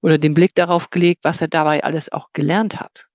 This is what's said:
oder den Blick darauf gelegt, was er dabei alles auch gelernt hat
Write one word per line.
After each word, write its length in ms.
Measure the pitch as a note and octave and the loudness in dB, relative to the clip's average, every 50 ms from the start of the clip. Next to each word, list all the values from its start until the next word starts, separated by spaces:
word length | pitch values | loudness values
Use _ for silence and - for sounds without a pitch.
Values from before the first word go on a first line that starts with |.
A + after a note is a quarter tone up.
oder 160 | - F#3 D#3 D3+ | 2 2 2 4
den 160 | D3+ D#3 D3+ | 2 2 4
Blick 220 | D#3 F3+ F#3+ _ | 4 2 2 _
darauf 340 | - F3+ E3+ F3 F3 - - | 0 0 2 0 -2 -2 -2
gelegt, 340 | - F3+ F3 F3 F3 _ _ | -2 0 2 2 0 _ _
was 160 | D3+ D#3+ - | -4 -2 -2
er 80 | E3 D#3+ | -6 -2
dabei 360 | - E3 D#3 D3+ D3+ D3 - | -2 0 0 2 0 0 -2
alles 280 | - D#3 D#3+ D3+ - | -4 -4 -6 -8 -8
auch 180 | - - - _ _ | -10 -12 -12 _ _
gelernt 460 | - D3 - E3 G3+ A3 G#3 - - | -4 -2 0 0 0 -2 -4 -6 -10
hat 260 | - - _ - - _ | -14 -14 _ -20 -20 _